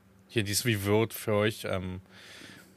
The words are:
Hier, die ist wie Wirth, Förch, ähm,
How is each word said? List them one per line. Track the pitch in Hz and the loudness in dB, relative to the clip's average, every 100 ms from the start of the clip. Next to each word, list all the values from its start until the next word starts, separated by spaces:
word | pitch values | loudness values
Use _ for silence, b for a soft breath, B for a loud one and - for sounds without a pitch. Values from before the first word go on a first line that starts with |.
| _ - - | _ -20 -4
Hier, | 117 | -2
die | 101 | 0
ist | 101 123 | 0 2
wie | 104 101 | 2 4
Wirth, | 107 113 | 4 2
Förch, | - - 104 107 98 101 | -2 0 2 2 0 -6
ähm, | 95 92 90 - b b b b b b | -4 -4 -8 -14 b b b b b b